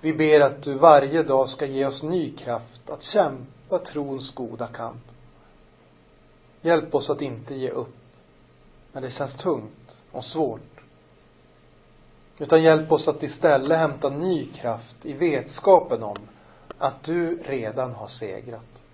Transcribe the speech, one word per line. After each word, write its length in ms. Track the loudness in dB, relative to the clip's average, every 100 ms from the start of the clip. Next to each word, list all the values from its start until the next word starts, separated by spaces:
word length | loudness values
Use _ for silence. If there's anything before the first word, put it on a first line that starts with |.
Vi 120 | -2
ber 280 | 0 6 8
att 220 | 6 2
du 120 | -6
varje 480 | 6 8 8 6 0
dag 260 | 2 2 2
ska 180 | -2 -6
ge 200 | -2 -2
oss 160 | -4
ny 340 | -4 -4 -4 -8
kraft 540 | -8 -8 -8 -20 -14
att 120 | -14
kämpa 760 | -2 0 0 -2 -16 -20 -6 -6
trons 560 | -4 -8 -6 -8 -10
goda 320 | -10 -12 -10 -12
kamp. 360 | -10 -12 -14 -20 -20 -20 _ _ _ _ _ _ _ _ _ _ _ _ _
Hjälp 340 | 2 2 2
oss 160 | -2 0
att 100 | -4
inte 340 | -4 -8 -12
ge 160 | -8 -6
upp 260 | -6 -8 -14 _ _ _ _ _ _ _ _ _
när 80 | -12
det 100 | -10
känns 260 | -8 -10 -6
tungt 680 | -4 -4 -6 -20 -20 -20 _
och 120 | -14
svårt, 560 | -8 -4 -4 -4 -16 -20 -20 _ _ _ _ _ _ _ _ _ _ _ _ _ _ _
utan 240 | 4 6
hjälp 300 | 8 6 4
oss 160 | 2 2
att 140 | -2
istället 560 | -6 0 2 2 2 2
hämta 320 | 0 -2 -4
ny 360 | -4 -2 -2 -4
kraft 600 | -8 -6 -8 -10 -16 -14
i 60 |
vetskapen 880 | -2 -2 -2 -6 -2 6 6 6 -6
om 140 | -6 -10 -14 -20 -20 -20 -20 -6
att 240 | -6 -4
du 400 | -4 -2 -2 -4
redan 520 | -6 -6 -6 -6 -6
har 140 | -8 -14
segrat. 720 | -12 -10 -12 -14 -16 -18 -20 -20